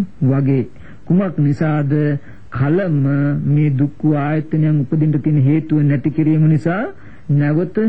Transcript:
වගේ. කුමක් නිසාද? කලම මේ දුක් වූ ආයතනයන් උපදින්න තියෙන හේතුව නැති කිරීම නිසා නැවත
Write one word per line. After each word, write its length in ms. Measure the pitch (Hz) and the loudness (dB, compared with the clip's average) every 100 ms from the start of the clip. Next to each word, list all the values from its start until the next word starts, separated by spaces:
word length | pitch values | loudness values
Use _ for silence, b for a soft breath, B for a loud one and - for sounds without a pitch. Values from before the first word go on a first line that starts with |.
| 190 - | 0 -2
වගේ. 440 | 131 135 139 135 - B B B | 0 2 2 0 -2 B B B
කුමක් 360 | - 175 196 151 | 0 0 2 0
නිසාද? 560 | 143 147 156 151 139 151 147 143 B B B | 0 0 0 0 0 0 0 -2 B B B
කලම 500 | - 139 175 185 147 135 139 143 147 | -4 0 0 0 0 0 0 0 -2
මේ 280 | 143 147 151 | 0 2 2
දුක් 240 | 131 143 - | 0 -2 0
වූ 180 | 151 147 | 0 0
ආයතනයන් 640 | 147 156 151 156 156 151 | 0 -2 -2 0 2 0
උපදින්න 340 | 139 156 156 | 0 0 2
තියෙන 280 | 135 156 147 | 2 2 2
හේතුව 420 | 135 156 156 151 | 4 2 0 0
නැති 280 | 147 143 160 | 2 0 0
කිරීම 360 | - 151 156 156 | 0 2 4 4
නිසා 360 | 156 165 185 392 B B B - | 4 0 -2 -4 B B B -2
නැවත 500 | 143 147 151 180 214 | 2 2 0 0 0